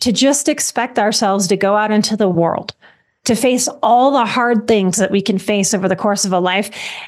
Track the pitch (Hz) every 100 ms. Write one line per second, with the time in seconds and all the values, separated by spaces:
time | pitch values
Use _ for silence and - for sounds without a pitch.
0 | 254 214 269 277 - 294 - - 247 247
1 | 208 233 208 196 185 196 196 208 214 214
2 | 214 214 202 170 165 - - - - _
3 | _ _ - 220 254 254 - - 214 240
4 | 269 277 220 254 240 233 214 220 190 180
5 | 190 202 196 190 - 208 190 202 190 180
6 | 214 196 202 180 180 190 190 - - -